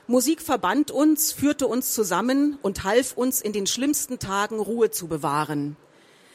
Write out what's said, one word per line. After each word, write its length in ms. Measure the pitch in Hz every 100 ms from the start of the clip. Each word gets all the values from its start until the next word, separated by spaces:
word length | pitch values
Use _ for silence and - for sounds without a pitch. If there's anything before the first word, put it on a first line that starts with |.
| -
Musik 340 | 247 247 320
verband 500 | - 254 - 359 302
uns, 400 | - 311 302 -
führte 360 | - 277 294 269
uns 260 | 233 -
zusammen 640 | - 196 180 233 269 294 285
und 220 | 196 196
half 320 | 190 233 269 -
uns, 260 | 254 254
in 120 | 214
den 140 | 208 196
schlimmsten 520 | - 277 294 - 254
Tagen 400 | 196 196 208 220
Ruhe 300 | 196 233 220
zu 180 | - 165
bewahren. 680 | 160 151 147 151 147 147 147 _ _ _ _ _